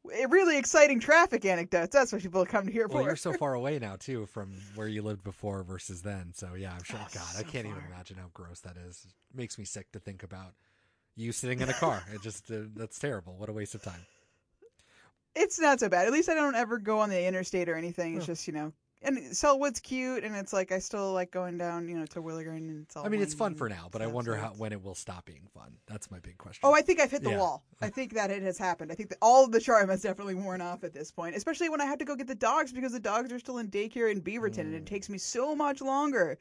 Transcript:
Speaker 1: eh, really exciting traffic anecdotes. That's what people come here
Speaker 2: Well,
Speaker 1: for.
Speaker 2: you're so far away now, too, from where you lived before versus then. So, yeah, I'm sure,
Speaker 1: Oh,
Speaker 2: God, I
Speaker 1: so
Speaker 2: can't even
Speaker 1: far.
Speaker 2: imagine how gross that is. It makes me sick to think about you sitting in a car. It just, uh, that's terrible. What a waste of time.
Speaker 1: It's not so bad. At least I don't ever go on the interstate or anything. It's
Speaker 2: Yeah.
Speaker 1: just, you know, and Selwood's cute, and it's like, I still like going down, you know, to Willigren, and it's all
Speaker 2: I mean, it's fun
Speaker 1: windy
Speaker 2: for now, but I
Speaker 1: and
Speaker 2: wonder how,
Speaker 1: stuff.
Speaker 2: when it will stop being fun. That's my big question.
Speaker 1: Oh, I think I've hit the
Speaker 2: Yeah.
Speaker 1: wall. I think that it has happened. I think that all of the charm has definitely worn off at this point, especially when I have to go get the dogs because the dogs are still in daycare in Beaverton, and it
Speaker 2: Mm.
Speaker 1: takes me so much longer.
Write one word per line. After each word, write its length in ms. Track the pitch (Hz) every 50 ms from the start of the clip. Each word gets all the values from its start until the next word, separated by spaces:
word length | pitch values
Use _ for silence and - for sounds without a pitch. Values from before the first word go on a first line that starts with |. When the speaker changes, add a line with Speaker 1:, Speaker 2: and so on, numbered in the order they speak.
| - -
Speaker 1:
eh, 140 | - 214 262 247
really 300 | 302 381 381 349 311 277
exciting 400 | 233 - - 311 294 294 269 226
traffic 460 | - - 302 330 349 370 - 220 -
anecdotes. 480 | 190 180 170 175 180 - 175 165 -
That's 200 | - 277 254 240
what 100 | 226 220
people 220 | 185 185 170 190 180
come 220 | - - 208 196
here 220 | 190 196 226 220 196
Speaker 2:
Well, 160 | 202 196 165
Speaker 1:
for. 40 | -
Speaker 2:
you're 60 | 160
so 180 | - - 175
far 220 | 156 - 151 139 131
away 240 | 120 123 139 151 139
now, 160 | 117 101 95
too, 320 | 95 - - 131 117 104
from 240 | 101 - 113 101 95 98 95 98 98 101
where 140 | 107 107 110
you 120 | 107 107
lived 220 | 104 107 104 98
before 400 | 92 101 95 - - 104 98 98
versus 400 | 92 87 95 90 - - 95 87
then. 300 | 90 104 101 95 90 87 87
So, 200 | - 98 87 90
yeah, 200 | 95 98 92 87
I'm 80 | 87
sure, 160 | 87 - 113 110
Speaker 1:
Oh, 60 | 95 87 -
Speaker 2:
God, 220 | 92 85 85 87
I 60 | 104
Speaker 1:
so 20 | 107
Speaker 2:
can't 240 | - - 127 110 104
even 100 | 104 98
Speaker 1:
far. 100 | - 90
Speaker 2:
imagine 280 | 90 90 90 - 98
how 140 | 92 92 87 -
gross 240 | - 90 85 87 -
that 140 | - 95 87
is. 300 | 90 87 90 87 - - 90 _ _ _ _
It 60 | -
makes 200 | 127 120 110 -
me 80 | - 101
sick 280 | - - 104 95 -
to 80 | - 104
think 240 | - 104 98 90 -
about 320 | 85 92 92 95 92 - _ _ _ _ _ _ _ _ _ _ _ _
you 160 | 110 117 117
sitting 300 | 117 - - 123 127 123
in 80 | 127 127
a 40 | 131
car. 280 | - 165 156 117 95 90 95
It 80 | 107 104
just, 300 | 98 110 104 - - -
uh, 120 | 113 107 107 110 107
that's 240 | 107 113 107 - -
terrible. 380 | - 147 123 98 85 92 90
What 120 | 92 104 107
a 40 |
waste 240 | 104 107 104 - -
of 60 | 104 -
time. 200 | 101 87 87 87 - _ _ _ _ _ _ _ _ _ _ - 466 _ _ _ _ _ _ - _ _ _ _ _ -
Speaker 1:
It's 260 | 302 403 415 - -
not 180 | 320 285 269 240
so 100 | - 196
bad. 180 | 180 175 185
At 60 | 226
least 160 | 269 311 339 370
I 60 | 320
don't 220 | 311 294 285 254
ever 220 | 226 240 214 233 226
go 200 | 196 214 214 214
on 100 | 214 208
the 140 | 190 180 180
interstate 440 | 185 185 185 185 - - 185 175 170
or 80 | 165
anything. 400 | 160 165 175 170 - 170 165 165
It's 80 | 156 143
Speaker 2:
Yeah. 80 | 160 165
Speaker 1:
just, 120 | - - -
you 60 | 151
know, 180 | 151 151 156 - _ _ _ _ _
and 340 | - - 269 240 139 127 175
Selwood's 420 | - - 294 277 269 285 285 - -
cute, 460 | - - 254 254 254 254 254 226 -
and 100 | 214 214
it's 180 | 202 190 -
like, 200 | - 190 190 -
I 80 | 190 190
still 320 | 190 - - 208 196 196
like 180 | 190 185 180 180
going 260 | - 185 180 180 175
down, 320 | 175 175 170 170 170 170 170
you 80 | 175
know, 100 | 165 156
to 140 | 151 - 175
Willigren, 360 | 160 160 160 160 160 160 160
and 260 | 160 160 160 156 151
it's 140 | 151 - -
all 100 | 151 147
Speaker 2:
I 20 | 208
mean, 120 | 214 208
it's 140 | 202 151 151
fun 180 | - 226 196
Speaker 1:
windy 60 | 160 151
Speaker 2:
for 100 | 135 110
now, 200 | 98 85 85 87
but 140 | - 107
I 40 | 110
Speaker 1:
and 80 | 113 113
Speaker 2:
wonder 200 | 123 120 117 110
how, 140 | 104 107 110
Speaker 1:
stuff. 100 | 101 104
Speaker 2:
when 140 | 110 107
it 100 | 107 98
will 140 | 95 98 92
stop 300 | - - - 92 90 -
being 200 | - 82 69 87 101 -
fun. 240 | - - - - - _
That's 240 | - 107 107 - -
my 80 | 95 87
big 200 | - 90 90 -
question. 240 | - 95 - - -
Speaker 1:
Oh, 100 | 277 294
I 80 | 302
think 160 | 302 381 359 330
I've 140 | 285 247
hit 100 | 269 285
the 80 | - 208
Speaker 2:
Yeah. 80 | 208 202
Speaker 1:
wall. 260 | 185 165 139 143 - _ - -
I 100 | 214 208
think 240 | - 262 262 208 220
that 180 | 220 202 196
it 100 | 196 202
has 160 | 190 190 175 -
happened. 320 | 196 180 - - 165 156
I 60 | 170
think 140 | - 214 190
that 80 | - -
all 220 | 214 226 247 269 269
of 80 | 240
the 80 | 226 226
charm 280 | 226 - 233 214 196 190
has 120 | 190 185
definitely 320 | 196 202 185 196 202 196 185
worn 260 | 185 202 190 185 185
off 220 | 175 175 175 -
at 100 | 190 170
this 200 | 151 139 156 -
point, 240 | - - 165 170 -
especially 320 | 202 - 330 311 - 349 320
when 120 | 311 294
I 40 | 285
have 140 | 269 294 -
to 60 | 294
go 120 | 269 294
get 100 | 247 277
the 80 | 247 262
dogs 380 | 202 247 226 262 320 311 247
because 180 | 247 254 254 254
the 80 | 233 247
dogs 320 | 208 208 208 226 254 247
are 80 | 240 247
still 200 | - - 247 240
in 120 | 233 202
daycare 400 | 190 202 214 226 - 247 233 220
in 100 | 214 196
Beaverton, 420 | 160 185 214 240 220 202 220 180
and 120 | 160 156 160
it 80 | 165
Speaker 2:
Mm. 60 | - -
Speaker 1:
takes 200 | 202 220 196 -
me 100 | 202 185
so 360 | - - - 240 262 302 302
much 260 | 285 302 285 277 277
longer. 560 | 269 269 269 277 294 294 269 226 175 151 131 -